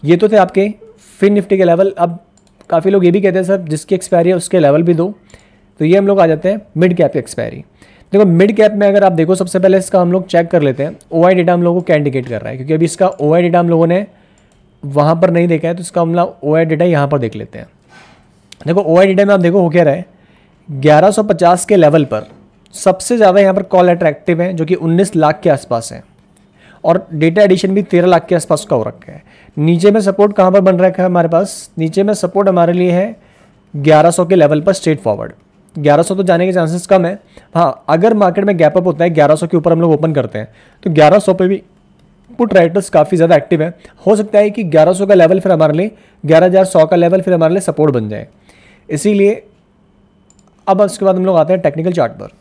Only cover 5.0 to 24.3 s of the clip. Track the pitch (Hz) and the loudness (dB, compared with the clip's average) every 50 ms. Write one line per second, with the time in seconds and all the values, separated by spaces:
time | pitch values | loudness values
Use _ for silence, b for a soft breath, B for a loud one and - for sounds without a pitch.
5 | 170 190 208 b b b b b b b b b b b b _ 156 156 175 196 | -2 -6 -6 b b b b b b b b b b b b _ 0 2 2 2
6 | 196 196 202 196 175 165 156 156 - 185 202 220 - _ _ 156 175 185 175 175 | 2 2 2 2 2 0 0 -2 -2 -4 -4 -4 -10 _ _ 0 0 0 2 0
7 | 165 135 - 143 117 - - - 117 117 117 135 147 _ b b b b b b | -2 -2 -2 -6 -8 -8 -10 -10 -10 -10 -12 -14 -20 _ b b b b b b
8 | b b - 202 214 190 170 165 190 208 226 214 214 208 214 202 208 202 196 202 | b b 0 2 2 4 4 2 2 2 2 2 2 2 2 0 0 2 2 2
9 | 196 190 175 160 160 160 185 185 190 175 - 190 180 190 190 190 185 - - 190 | 2 2 2 0 0 0 0 -2 -2 -4 -4 0 0 2 2 0 -2 0 0 0
10 | 180 170 180 190 185 - - 170 170 170 - 170 147 139 127 131 139 160 196 - | 0 2 -2 -2 -4 -2 -2 -2 -2 0 -2 0 0 0 -2 -4 -6 -8 -8 -14
11 | _ _ - 165 170 180 190 180 175 175 175 175 175 175 170 180 175 - 170 151 | _ _ -2 0 2 2 2 2 0 0 0 0 0 0 -2 -2 -2 0 0 0
12 | 147 139 127 135 120 123 120 104 - 110 117 131 131 143 160 160 165 160 - - | 0 -2 -4 -6 -8 -6 -10 -10 -10 -10 -12 -12 -6 -4 -2 -2 -2 -4 -2 -2
13 | 190 185 190 - 143 147 160 175 175 175 170 175 170 170 170 160 165 165 175 185 | -2 -2 -2 -2 -2 0 0 2 0 2 0 0 0 2 0 0 0 0 0 -2
14 | 208 - b b b b b b b b b b b _ _ _ - 143 139 147 | -4 -8 b b b b b b b b b b b _ _ _ -14 -6 -2 0
15 | 147 151 170 165 180 180 170 170 170 175 170 156 - 165 175 180 175 - - 180 | 0 0 2 0 0 0 2 0 0 0 -2 -2 -2 -6 -6 -8 -10 -8 -4 -4
16 | 170 165 170 175 170 - - _ - 147 151 160 165 160 160 151 170 180 170 147 | -2 -2 0 -2 -2 -4 -6 _ -4 -2 0 0 0 0 -2 -2 0 0 0 0
17 | 143 139 147 143 123 110 - 107 107 - - 113 110 _ _ _ _ b b b | -2 -2 -2 -4 -4 -6 -8 -10 -16 -14 -16 -20 -20 _ _ _ _ b b b
18 | b b b b b b b _ _ _ - _ - 147 170 196 196 156 160 180 | b b b b b b b _ _ _ -20 _ -6 -2 -2 -2 0 2 4 4
19 | 190 196 190 185 202 196 202 190 175 170 175 202 180 170 151 175 170 147 139 175 | 4 4 4 2 2 2 2 2 2 0 2 2 0 2 2 2 2 2 0 -2
20 | 180 _ b b b b b b b b b b _ - 147 135 131 151 151 151 | -8 _ b b b b b b b b b b _ -16 -12 -2 2 4 4 4
21 | 170 202 208 - 214 208 196 165 180 170 180 180 - - 214 190 160 147 147 160 | 4 2 0 0 -2 -2 -2 0 2 2 2 0 0 0 2 4 4 4 4 2
22 | 147 135 - 110 110 - - - _ _ _ _ _ _ _ - - 190 185 185 | 0 0 -6 -8 -10 -12 -20 -20 _ _ _ _ _ _ _ -4 -2 -2 -2 -2
23 | - - 240 233 214 190 180 202 196 190 185 202 190 - - 180 180 180 175 170 | -4 -4 0 2 2 4 4 4 2 2 0 -2 -4 0 0 2 2 2 2 0
24 | 180 156 147 - _ - | 0 -2 -4 -4 _ -4